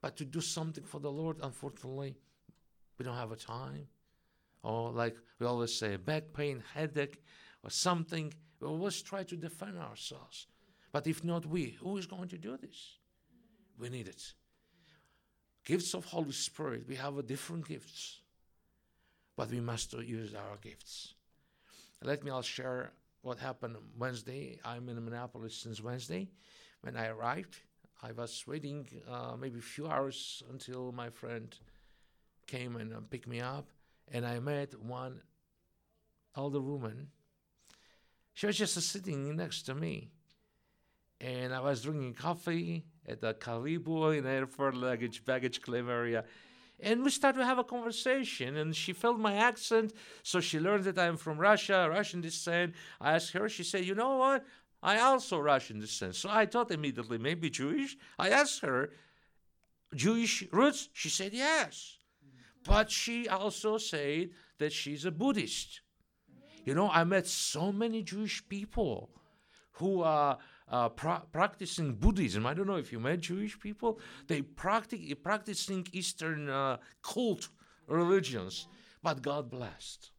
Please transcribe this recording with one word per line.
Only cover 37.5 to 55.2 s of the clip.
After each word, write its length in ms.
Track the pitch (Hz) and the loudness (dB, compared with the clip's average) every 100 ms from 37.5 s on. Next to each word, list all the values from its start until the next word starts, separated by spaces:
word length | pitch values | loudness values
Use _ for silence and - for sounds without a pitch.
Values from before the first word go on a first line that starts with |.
| _ _ - _ _ _ _ _ | _ _ -20 _ _ _ _ _
She 140 | - 208 | -4 0
was 100 | 190 | 2
just, 200 | 208 175 | 0 0
uh, 40 | |
sitting 560 | 165 196 190 143 139 156 | -2 -4 -4 -4 -2 -2
next 260 | 170 170 | -4 -6
to 100 | - | -6
me. 360 | 131 160 147 - _ _ _ _ _ _ _ _ _ _ _ | -4 -4 -6 -10 _ _ _ _ _ _ _ _ _ _ _
And 340 | 123 127 127 | -8 -4 -4
I 60 | 127 | 0
was 220 | 135 131 | 0 0
drinking 320 | 127 151 131 | 0 -2 -4
coffee 720 | 120 160 175 - 170 170 170 156 _ - | -4 -2 -2 0 0 0 -4 -6 _ -12
at 140 | 110 | -4
the 140 | 113 | -2
Caribou 760 | 110 - 117 131 170 165 160 156 | -2 -4 -4 0 -2 0 2 4
in 180 | 151 131 | 4 2
airport 480 | 135 131 - 139 | 0 0 2 2
luggage, 500 | 127 127 123 120 113 | 2 0 2 -2 -4
baggage 360 | - 131 123 120 | 0 2 2 -2
claim 300 | - 120 123 | -2 -2 0
area. 340 | 120 120 117 110 - - - - _ | 0 2 2 0 -12 -20 -20 -20 _
And 220 | - 233 | 0 4
we 60 | 277 | 4
started 300 | 269 277 262 | 4 4 4
to 40 | |
have 140 | 247 254 | 4 2
a 60 | |
conversation, 920 | 247 247 233 226 262 269 247 - 127 147 | 0 -2 -2 -2 2 2 2 -2 -2 0
and 180 | 160 | 0
she 200 | 160 - | 0 -2
felt 240 | 180 233 240 | 2 2 4
my 160 | 220 | 4
accent, 580 | 202 233 233 - 226 220 - - - | 6 4 4 4 4 4 -4 -18 -14
so 180 | - 180 | 0 2
she 180 | 175 160 | 2 2
learned 260 | 170 208 | 4 4
that 140 | 190 185 | 4 4
I'm 200 | 175 160 | 4 2
from 180 | - 151 | -2 4
Russia, 500 | 190 208 - 190 170 | 6 6 6 6 6
Russian 320 | 170 208 175 | 4 0 -2
descent. 520 | 165 160 - 170 175 175 - - | -4 -4 2 2 2 0 -14 -2
I 180 | 143 160 | 4 4
asked 160 | 170 | 4
her, 180 | 185 214 | 0 0
she 140 | 214 | -2
said, 200 | 175 196 | -2 0
"You 100 | 180 | 0
know 220 | 196 247 269 | 2 2 6
what? 300 | 262 269 262 - _ _ | 6 4 0 -20 _ _
I 160 | - 214 | 2 8
also 400 | 254 262 | 8 8